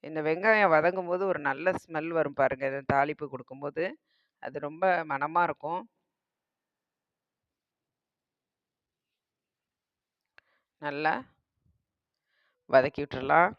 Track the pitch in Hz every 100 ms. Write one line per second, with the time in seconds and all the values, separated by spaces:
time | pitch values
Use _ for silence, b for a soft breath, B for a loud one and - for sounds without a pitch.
0 | 143 156 156 165 214 214 196 156 165 185
1 | 175 180 196 156 143 139 175 185 - 160
2 | 160 165 147 139 135 131 135 135 135 139
3 | 147 147 147 135 - 135 143 151 180 320
4 | _ _ _ _ - 151 147 160 190 175
5 | 160 139 147 170 170 143 147 180 226 _
6 | _ _ _ _ _ _ _ _ _ _
7 | _ _ _ _ _ _ _ _ _ _
8 | _ _ _ _ _ _ _ _ _ _
9 | _ _ _ _ _ _ _ _ _ _
10 | _ _ _ - _ _ _ _ 147 143
11 | 156 175 262 _ _ _ _ _ _ _
12 | _ _ _ _ _ _ - 139 135 -
13 | 143 131 135 156 180